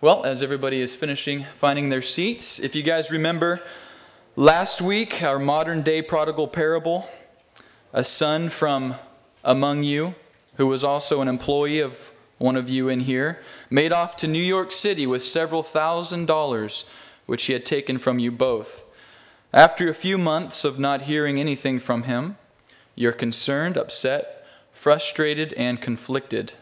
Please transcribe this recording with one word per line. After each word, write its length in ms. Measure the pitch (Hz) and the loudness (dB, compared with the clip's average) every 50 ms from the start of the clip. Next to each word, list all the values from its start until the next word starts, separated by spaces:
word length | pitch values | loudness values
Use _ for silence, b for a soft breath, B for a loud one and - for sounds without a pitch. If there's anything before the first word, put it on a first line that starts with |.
| - | 8
Well, 220 | 151 175 202 - | 6 6 6 4
as 160 | 127 135 123 135 | -2 -2 -2 -2
everybody 400 | 131 139 139 135 135 135 131 127 | -4 -4 -2 -2 -2 -2 -2 -2
is 120 | 123 - | -4 -4
finishing 500 | - - 151 143 139 - - 143 143 139 139 - | -6 -4 -6 -4 -6 -4 -6 -6 -6 -6 -12 -8
finding 340 | - - 143 139 143 143 139 | 0 0 2 2 2 0 0
their 140 | 135 131 123 | -2 -2 -2
seats, 580 | - - - 170 208 233 233 - - - - | -2 -2 -2 -2 -2 -2 -2 -4 -4 -4 -4
if 140 | - 135 - | -6 -4 -4
you 80 | 151 147 | -2 -2
guys 280 | 156 165 160 156 156 | 0 0 0 0 -2
remember 520 | 156 160 156 160 170 165 165 170 175 180 B B B B B B B B B B B B B B _ | -2 -2 0 0 0 0 0 0 0 -2 B B B B B B B B B B B B B B _
last 460 | - 139 147 160 170 190 196 - - 185 | 6 6 8 8 6 2 -2 -2 -2 0
week, 400 | 185 202 214 226 220 - - 175 | 0 0 0 0 -2 -4 -4 -2
our 160 | 151 135 139 | -2 0 0
modern 420 | 139 139 143 156 160 160 170 160 | 0 0 0 0 0 -2 -2 -2
day 220 | 147 151 156 160 156 | 0 0 0 0 0
prodigal 440 | 156 - 156 151 156 156 151 156 | -2 0 0 0 0 0 -2 -4
parable, 640 | 139 - 170 156 156 160 165 156 165 170 180 190 B B B B B B _ _ _ _ B B B B B B B | -4 -2 -2 0 0 0 0 0 -2 -4 -4 -4 B B B B B B _ _ _ _ B B B B B B B
a 140 | B - 131 | B -2 0
son 460 | - - - 160 151 151 160 170 165 | 0 0 0 0 0 0 0 -2 -4
from 460 | 156 - - 151 143 135 131 131 127 123 - - - - _ _ _ _ - | -2 0 0 0 0 0 -2 -4 -8 -10 -14 -20 -20 -20 _ _ _ _ 2
among 400 | - 127 131 139 143 143 147 147 | 2 4 4 4 0 0 0 0
you, 320 | 147 143 147 156 175 180 - - - _ _ _ _ _ - | 0 0 -2 -2 -4 -6 -10 -18 -20 _ _ _ _ _ 0
who 80 | 139 | 2
was 180 | 135 135 131 135 | 2 2 2 0
also 380 | 143 139 147 147 - 156 143 135 | 0 0 0 0 0 0 0 2
an 60 | 131 | 0
employee 520 | 127 127 - - 143 143 147 147 147 156 | -2 -2 0 0 2 2 2 2 0 0
of 300 | 151 135 127 - - - - - - _ _ | -2 -2 -4 -12 -20 -20 -20 -20 -20 _ _
one 180 | _ 123 127 131 | _ 0 0 2
of 140 | 131 127 123 | 2 -2 -2
you 220 | 127 131 131 131 | -2 0 0 0
in 100 | 131 127 | 0 0
here, 400 | 131 135 131 127 135 151 170 B B B B B B B | 0 0 0 0 0 -2 -4 B B B B B B B
made 220 | 123 147 156 165 170 | 2 4 4 4 4
off 220 | 170 170 170 - | 2 0 -2 -4
to 100 | - - | -4 -4
New 160 | 156 156 160 175 | -2 0 0 0
York 300 | 180 185 190 185 185 - | 2 2 0 0 0 -2
City 340 | - - 208 202 160 143 | -2 0 0 0 0 0
with 160 | 127 127 127 127 | 0 0 0 0
several 400 | - - 165 160 156 156 165 156 | 0 0 0 0 0 -2 -4 -4
thousand 640 | 160 - 160 151 160 170 170 170 165 175 170 170 | 0 0 0 0 2 0 -2 -4 -4 -6 -6 0
dollars, 580 | 160 160 156 151 143 123 113 107 104 - - - B B B B B B B B | 2 2 2 2 0 -2 -2 -2 -4 -6 -8 -10 B B B B B B B B
which 220 | - 123 120 - | -6 -4 -4 -2
he 80 | - 135 | -2 -2
had 100 | 120 127 | -2 -2
taken 320 | - 151 143 139 - 131 | -2 -4 -4 -2 -2 -6
from 220 | 127 - - 127 123 | -2 0 0 0 2
you 120 | 120 120 | 0 -2
both. 520 | 120 117 135 131 123 110 107 - - - - B B B B B B B B B B B B B - | 0 0 0 0 0 -2 -4 -8 -16 -20 -20 B B B B B B B B B B B B B 10
After 340 | - 151 170 165 - 180 170 | 10 10 10 10 4 0 0
a 60 | 156 | 0
few 240 | - - 185 190 190 | -2 -2 -2 0 2
months 480 | 180 160 156 160 180 - - - - | 2 2 0 0 -2 -4 -4 -2 -2
of 120 | 147 131 135 | -2 -2 0
not 260 | 135 139 143 135 139 | 0 0 0 -2 -2
hearing 360 | 139 151 151 151 147 139 139 | -2 0 0 0 0 0 0
anything 400 | 143 156 143 131 - 135 131 127 | 0 -2 -2 -2 -2 -2 -2 -2
from 220 | 120 - 127 117 117 | -2 -2 -2 -2 0
him, 340 | 127 123 120 135 170 202 - _ _ _ b b b b b b b b | -2 -4 -4 -4 -6 -8 -12 _ _ _ b b b b b b b b
you're 180 | - 120 117 117 | 0 0 0 0
concerned, 680 | - - 117 117 - - - 139 143 156 175 180 156 | 0 -2 -2 -2 -2 -2 -2 -2 -2 -2 -2 -2 -2
upset, 680 | - - - - - 131 135 147 135 - - B B B B B B B | -4 -2 -4 -2 0 0 0 -2 -4 -6 -12 B B B B B B B
frustrated, 840 | B - - 147 147 151 - - - - 156 151 147 147 156 156 - | B -2 4 4 4 4 2 -6 -2 0 0 0 0 -2 -2 -4 -2
and 260 | - 123 123 123 120 | -2 -2 -2 -2 -2
conflicted. 720 | - - 117 117 - - 131 135 135 - 120 110 - 226 - - | -4 -6 -6 -6 -4 -4 -4 -4 -4 -2 -4 -4 -4 -6 -12 -20